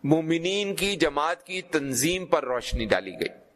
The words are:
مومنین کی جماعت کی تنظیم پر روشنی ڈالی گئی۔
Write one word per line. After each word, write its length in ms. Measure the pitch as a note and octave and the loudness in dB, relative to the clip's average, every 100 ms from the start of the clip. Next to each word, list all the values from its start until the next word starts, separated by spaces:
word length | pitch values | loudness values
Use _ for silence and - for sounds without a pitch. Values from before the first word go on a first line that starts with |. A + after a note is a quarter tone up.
مومنین 720 | C#3+ D#3+ D#3+ E3 F3 G3 G3+ | 4 2 4 0 0 0 -2
کی 200 | G3 G3 | 0 -2
جماعت 500 | F#3+ D#3 C#3+ D#3 F3 | 2 2 2 0 -2
کی 160 | - F#3 | -6 -10
تنظیم 640 | F3+ D#3 C#3 B2+ D3+ F#3 | -2 -2 0 0 0 0
پر 200 | E3+ D#3+ | 0 0
روشنی 400 | B2+ B2 - - | 2 -4 -2 -2
ڈالی 260 | A2 F#2+ F#2+ | 0 0 0
گئی۔ 180 | - - - - | -6 -8 -8 -20